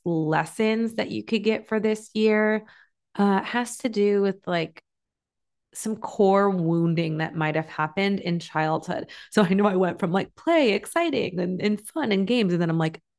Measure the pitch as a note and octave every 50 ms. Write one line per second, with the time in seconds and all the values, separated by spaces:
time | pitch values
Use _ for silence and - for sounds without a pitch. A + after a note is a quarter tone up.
0 | - F3 E3+ D#3+ D#3 D3+ D#3 D#3 D#3 - - - A3 A3 A3 A3+ A3+ A3+ A3+ A3
1 | A3 - A3 G#3+ G3+ - A3+ G#3+ G3 A3 A3 A3 - - A3 A3 G3+ A3 A3 G#3+
2 | A3 - - A3 G#3+ A3 G#3+ G#3+ G#3+ G#3+ G#3+ G#3+ G#3+ - - - _ _ _ _
3 | _ _ - - G3+ G3+ G3 G3 - - - A#3+ B3 A#3+ - - - A#3+ G#3+ G3+
4 | G3+ G#3 G3+ G3+ G3 G3 F#3+ G3 - - F3+ E3+ D#3+ D#3+ - - - _ _ _
5 | _ _ _ _ _ _ _ _ _ _ _ _ _ _ - - - A3 A3 A3
6 | - - - - G#3 F#3+ G3 G3 G3+ G3+ G3 F3+ E3 E3 E3 E3+ E3 E3+ E3 E3
7 | E3+ D#3+ D#3 D#3 D#3+ - - D#3+ D#3 D#3 D3+ D#3+ D#3 D#3+ - - D#3 D#3 D#3 G3
8 | G3 G3+ G3+ F#3 - F3 F3 E3+ - - - D#3 D#3 D#3 D#3+ D#3+ D#3+ - F3+ -
9 | - - - - - - - G#3+ G#3 E3 F#3+ G3 G3+ G#3 F#3 F#3 F#3 F3 E3+ -
10 | G3 F3 E3+ G3 - - _ - - D#4+ E4+ D#4+ C#4+ A3+ F#3+ - - - - E4
11 | E4+ E4+ C#4 A#3 F#3 F#3 E3+ F3 F3+ F3+ F#3 E3+ - G#3 G#3+ G#3 - - - D#4+
12 | C#4+ A3+ G3+ F#3+ G3 F#3 A#3+ B3 G#3+ F3+ F3 E3+ F3 E3 E3 E3 D#3+ D#3+ D#3+ -
13 | _ _ _